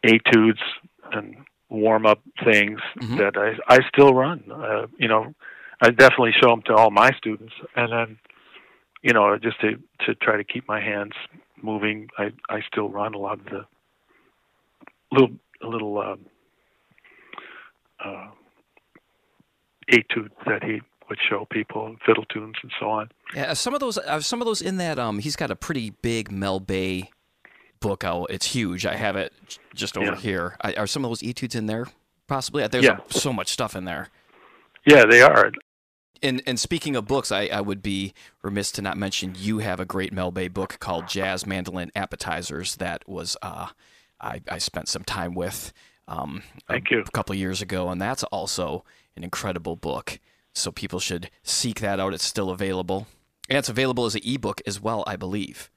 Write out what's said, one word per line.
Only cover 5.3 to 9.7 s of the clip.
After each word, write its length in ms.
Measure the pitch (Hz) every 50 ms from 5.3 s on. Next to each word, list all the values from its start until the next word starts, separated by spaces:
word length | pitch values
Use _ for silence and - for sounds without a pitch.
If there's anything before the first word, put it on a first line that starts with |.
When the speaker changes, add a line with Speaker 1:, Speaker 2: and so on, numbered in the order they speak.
| 156 _ - - - - - - - _
Speaker 1:
I 80 | - 120
definitely 420 | 123 113 131 131 123 - 127 113 110 -
show 120 | - 123 117
'em 80 | 113 107 -
to 60 | 113
all 160 | 107 113 110
my 200 | 104 101 110 127 135 -
students. 360 | - 113 107 104 110 117 - - - - _
And 160 | - 120 113
then, 260 | 113 117 117 110 110 110 _ _ - _ _ _ - - _ _ _ _ _ _ _ -
you 100 | - -
know, 260 | 120 110 104 101 101 104
just 220 | 107 117 107 -
to, 160 | - 107